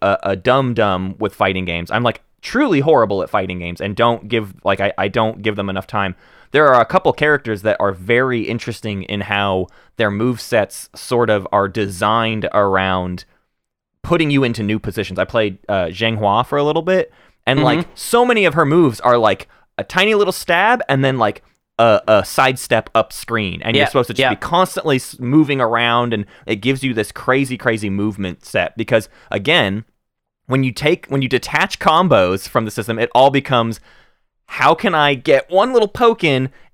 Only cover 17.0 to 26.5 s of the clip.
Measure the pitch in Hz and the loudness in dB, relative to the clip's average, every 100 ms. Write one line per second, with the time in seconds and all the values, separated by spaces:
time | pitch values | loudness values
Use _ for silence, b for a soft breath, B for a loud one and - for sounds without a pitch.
17 | - b b b - 135 143 151 170 - | -2 b b b -2 0 2 0 -4 -10
18 | - 233 247 226 180 151 143 170 151 107 | -2 0 2 2 2 2 2 4 2 2
19 | 127 120 107 98 - b b - - 180 | 2 4 2 0 -6 b b -12 -4 0
20 | 208 208 190 - - 170 208 240 - 135 | 2 2 0 -2 -2 0 2 0 0 0
21 | 135 131 107 - _ _ _ - 117 104 | 0 0 -2 -2 _ _ _ 2 4 4
22 | - 104 95 - 131 127 - 113 - 113 | 4 2 2 2 2 0 0 -2 0 -2
23 | - - - 113 98 85 - 131 139 139 | -2 -6 -6 -4 -4 -6 -2 0 2 0
24 | 120 117 131 110 - 170 185 190 160 131 | 0 0 0 -2 -2 0 0 -2 -2 -2
25 | - - 123 151 147 135 117 117 120 120 | -2 -8 2 2 4 2 2 2 2 2
26 | 120 110 101 B B | 0 -2 -4 B B